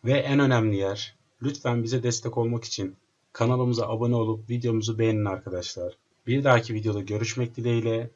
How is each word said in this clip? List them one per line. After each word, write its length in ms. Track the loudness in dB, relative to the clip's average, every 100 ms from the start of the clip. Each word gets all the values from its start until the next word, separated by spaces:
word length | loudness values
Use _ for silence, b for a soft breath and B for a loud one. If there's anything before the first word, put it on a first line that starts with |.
Ve 80 | 2
en 260 | 2 4 4
önemli 380 | 6 4 4 2
yer, 400 | 0 -2 -8 _ _ _
lütfen 400 | -4 -2 -2 0
bize 200 | 0 0
destek 360 | 0 -2 -4 -2
olmak 260 | -2 -2
için 320 | -6 -6 -6 -8 _ _ _
kanalımıza 560 | 0 2 2 2 0 -2
abone 260 | 0 2
olup 360 | 2 0 -2 -4
videomuzu 480 | -2 0 0 -2 0
beğenin 260 | 2 2
arkadaşlar. 720 | 0 -4 -6 -8 -8 -8 -8 -10 _ _ -2
Bir 180 | 0
dahaki 300 | 4 4 2
videoda 260 | -2 -2 -2
görüşmek 560 | -4 -4 -4 -4 -6 -4
dileğiyle. 540 | 0 0 0 -2 -4